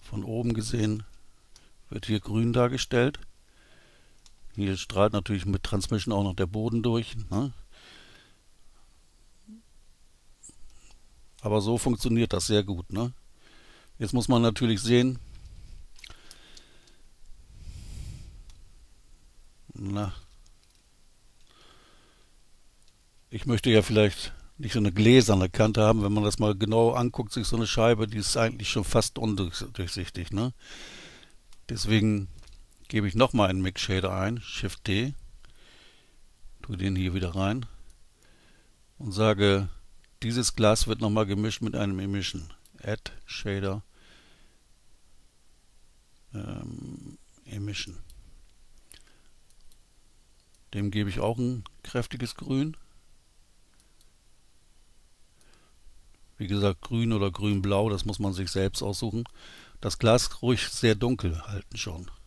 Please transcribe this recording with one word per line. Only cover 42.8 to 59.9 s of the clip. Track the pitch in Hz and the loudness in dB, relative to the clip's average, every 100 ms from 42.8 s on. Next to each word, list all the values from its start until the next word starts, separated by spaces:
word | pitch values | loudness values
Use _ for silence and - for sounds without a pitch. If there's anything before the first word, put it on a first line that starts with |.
Add | - 107 - - - | -8 -8 -8 -14 -12
Shader, | - 107 98 98 98 - - - - - - - _ _ _ - - - - - _ _ _ _ - - _ _ _ - | -8 -6 -4 -4 -6 -10 -20 -20 -20 -20 -20 -20 _ _ _ -20 -20 -20 -20 -20 _ _ _ _ -20 -20 _ _ _ -16
ähm, | 98 - - - - 123 - - - - - | -12 -10 -10 -10 -12 -12 -14 -16 -20 -20 -20
Emission. | - 107 101 98 - 85 - - - - - - - - - - - - - - _ - - - - _ _ _ _ _ _ _ - | -14 -10 -8 -8 -10 -12 -16 -18 -20 -20 -20 -20 -20 -20 -20 -20 -20 -20 -20 -20 _ -20 -20 -20 -20 _ _ _ _ _ _ _ -12
Dem | 104 101 | -6 -2
gebe | 98 101 | 0 -2
ich | 87 | 0
auch | 98 117 | -2 0
ein | 123 123 - - | -2 -2 -8 -16
kräftiges | - 127 117 123 120 | -6 -4 -4 -6 -8
Grün. | - - 135 151 156 - - - - _ _ _ _ _ _ _ _ - _ _ _ _ _ _ _ - - _ _ - _ - - _ - - - - - - - | -8 -4 -2 -2 -6 -18 -20 -20 -20 _ _ _ _ _ _ _ _ -20 _ _ _ _ _ _ _ -20 -20 _ _ -20 _ -20 -20 _ -20 -20 -20 -20 -20 -20 -10
Wie | 95 | -2
gesagt, | 101 101 92 | 2 2 0
grün | - 117 117 | -2 0 2
oder | 110 98 | 2 0
grün-blau, | 90 104 101 98 98 110 | 0 0 2 2 2 2
das | 98 | 0
muss | 107 101 | -2 -2
man | 101 | -2
sich | 92 92 | -2 -4
selbst | - 95 - | 0 0 0
aussuchen. | 101 98 117 113 117 - - - - - | -4 -4 -4 -4 -6 -12 -20 -20 -20 -8
Das | 107 | -6